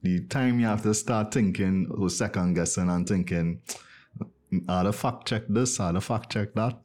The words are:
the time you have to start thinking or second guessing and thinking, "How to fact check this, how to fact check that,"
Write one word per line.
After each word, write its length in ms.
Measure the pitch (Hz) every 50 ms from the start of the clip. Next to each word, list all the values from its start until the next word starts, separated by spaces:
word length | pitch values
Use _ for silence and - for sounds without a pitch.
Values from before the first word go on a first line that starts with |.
the 240 | - 92 90 90 -
time 340 | - - 143 127 123 120 120
you 60 | 117
have 160 | 110 104 107
to 120 | - 107 107
start 380 | - - - 120 107 107 107 -
thinking 540 | 135 110 95 90 - 98 95 95 95 90 - - -
or 100 | 98 92
second 440 | 90 - 113 101 - 98 90 90 85
guessing 340 | 85 85 80 - 95 90 90
and 180 | 87 87 87 -
thinking, 540 | 104 92 87 - 92 85 82 85 85 - - - - - - - - - - _ - - - - - _ _ - 95 90 - -
"How 140 | 90 92 92
to 80 | 101
fact 340 | 104 - - 127 113 - - -
check 160 | 120 110 - -
this, 300 | 101 113 127 123 - -
how 140 | 101 87
to 80 | 85 95
fact 320 | - - 113 110 - -
check 220 | - 107 104 - -
that," 200 | 110 110 123 123 -